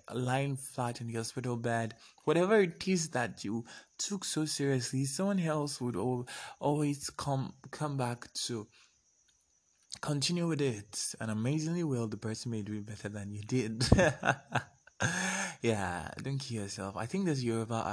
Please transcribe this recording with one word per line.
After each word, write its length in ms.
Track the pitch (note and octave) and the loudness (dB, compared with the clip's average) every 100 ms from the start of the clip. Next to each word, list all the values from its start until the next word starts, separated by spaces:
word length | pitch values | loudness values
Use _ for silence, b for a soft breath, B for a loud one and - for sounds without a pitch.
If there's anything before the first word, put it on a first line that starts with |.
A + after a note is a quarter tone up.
| - | -8
lying 440 | A#2 B2 C3 C#3 C3+ | -2 0 0 0 -4
flat 440 | - - A#2+ A#2+ | -6 -4 -4 -4
in 60 | A#2 | -6
the 80 | |
hospital 420 | A2+ A2 C3 B2 A#2 | -4 -6 -6 -4 -2
bed. 380 | A#2 A#2 A2 - B - | 0 0 -2 -6 B -4
Whatever 360 | - E3 F#3 A3 | 2 4 6 6
it 260 | F3+ E3 F#3+ | 4 0 0
is 220 | F#3 D#3+ | 0 0
that 340 | B2+ A#2 - | -2 -2 -4
you 200 | G2+ A2+ B B B - | -4 -4 B B B -10
took 260 | - G3 | -6 -6
so 200 | - D#3 | -4 -2
seriously, 600 | D#3 - C#3 C3 A#2+ C3 C3+ | -2 0 0 0 0 -2 -2
someone 340 | D#3+ G3 G3 | -2 0 0
else 400 | E3 D3+ C#3+ - | 0 0 -2 -4
would 160 | B2 F#2 | -4 -2
al-, 300 | B2 B2 B2 B B B | -2 -2 -6 B B B
always 500 | C#3 D3 D3 C#3+ - | 0 2 0 -2 -6
come, 440 | - C#3+ C3+ - - - | -6 -2 -2 -4 -10 -14
come 260 | - D3+ C#3 | -6 -4 -2
back 360 | B2 A#2+ - - - | -2 -4 -10 -8 -6
to 200 | A#2 G#2 B B _ _ _ _ _ _ _ _ _ _ - | -6 -8 B B _ _ _ _ _ _ _ _ _ _ -8
continue 480 | - C#3+ C3+ F3 E3+ | -4 -2 0 0 0
with 120 | D3 | 0
it. 540 | C#3 G#2+ G#2 - - - | 0 -2 -6 -8 -8 -6
And 100 | A2 | -4
amazingly 540 | G#2+ A#2+ D#3 D#3 F3 | -2 0 0 -2 -2
well, 240 | D#3+ B2 A2 | 0 0 -2
the 80 | G#2 | -4
person 340 | G#2+ A2 A#2+ | -6 -6 -4
may 120 | A2 | -6
do 120 | G2+ | -4
it 120 | G#2+ G#2 | -6 -8
better 220 | G#2 G#2+ | -10 -8
than 220 | G#2 G2+ | -8 -8
you 120 | G#2 | -10
did. 420 | - B2+ A2 A2 B2 | -2 0 0 -2 10
<laughs> 40 | - E3 - - C3+ - - - _ _ - B F3+ F#3+ F#3+ F#3 E3 | 10 10 6 2 2 6 6 6 _ _ -2 B 2 0 -2 -4 0
Yeah, 480 | A#2 G#2 F#2 F2 D#2 - | 2 2 0 -4 -8 -8
don't 160 | C3+ C3+ | -6 -6
kill 240 | - A2+ | -4 -6
yourself. 320 | G2+ G2+ G2 G2 | -6 -8 -6 -6
I 100 | A#2 | -4
think 180 | F#3+ | 0
there's 180 | F#3 C#3 | 0 0
Yoruba 420 | A#2+ A2+ A2+ A2+ - | 0 0 -2 -2 -2